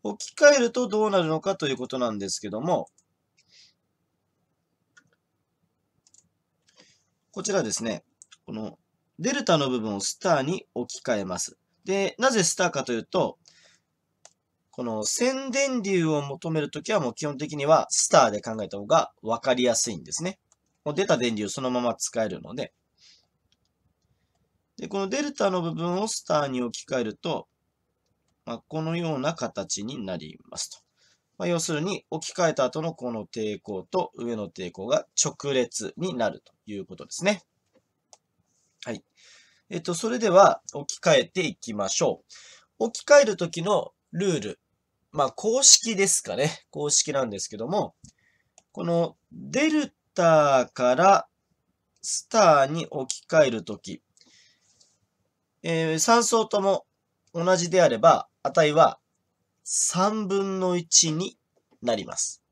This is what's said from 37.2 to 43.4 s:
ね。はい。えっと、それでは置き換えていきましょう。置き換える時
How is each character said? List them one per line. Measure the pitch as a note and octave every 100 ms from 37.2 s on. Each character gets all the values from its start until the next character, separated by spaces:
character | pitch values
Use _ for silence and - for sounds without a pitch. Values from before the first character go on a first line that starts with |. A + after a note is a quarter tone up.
ね。 | F#3 G#3 _ _ _ _ _ _ _ _ _ _ _ _ _ _
は | -
い。 | A2 _ _ - - _ _ _
え | F3
っ |
と、 | E3
そ | E3+ A3
れ | B3
で | G#3+
は | F3+ F#3 - -
置 | D3 D3+ -
き |
換 | F3 C#3+
え |
て | - F#3 D#3
い |
き | - -
ま | G#2 F#2+
し | -
ょ | C#3+ F2+ _ - - - _ _
う。 |
置 | A3+ -
き | -
換 | C#4+
え |
る | A#3+
時 | F3+